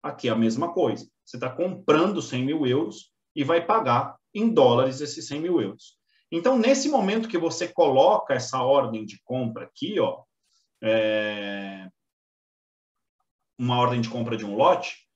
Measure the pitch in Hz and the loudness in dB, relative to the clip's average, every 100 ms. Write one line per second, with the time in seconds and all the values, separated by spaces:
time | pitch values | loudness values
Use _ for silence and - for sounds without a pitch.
0 | 147 - 123 113 113 113 175 - 143 98 | -12 -6 -2 2 2 0 -4 0 0 -2
1 | - _ _ 240 - - 180 - - 151 | -10 _ _ -10 -10 -4 -4 -4 2 4
2 | 185 190 131 127 131 156 135 127 185 - | 4 0 -4 -4 -2 0 0 0 -2 -8
3 | - _ _ - 139 170 - - 254 117 | -20 _ _ -6 0 0 2 0 2 0
4 | - - _ 208 226 - 160 151 131 123 | 0 -10 _ -2 2 6 6 6 2 -2
5 | 147 - - 143 170 165 98 - - _ | -8 -10 -10 -6 -2 0 -2 -8 -20 _
6 | _ _ _ 170 202 262 226 269 285 277 | _ _ _ -2 0 2 4 2 2 0
7 | 196 220 226 175 165 - 170 - 151 131 | 0 -2 -2 -2 -2 -4 -8 2 4 6
8 | 165 - - 127 - 131 127 143 123 110 | 6 4 0 -4 -2 -4 2 2 2 -6
9 | 104 - _ 127 120 113 - - 160 202 | -10 -16 _ -6 -6 -8 -14 -10 -6 -2
10 | 110 - _ _ _ _ _ _ 110 110 | -2 -2 _ _ _ _ _ _ -2 0
11 | 107 107 107 104 101 101 98 98 95 _ | 0 -2 -4 -6 -8 -10 -12 -14 -18 _
12 | _ _ _ _ _ _ _ _ _ _ | _ _ _ _ _ _ _ _ _ _
13 | _ _ _ _ _ _ 123 123 120 123 | _ _ _ _ _ _ -2 2 2 0
14 | 113 120 117 110 104 104 170 - - - | -4 -4 -6 -6 -6 2 4 2 -2 -14
15 | _ | _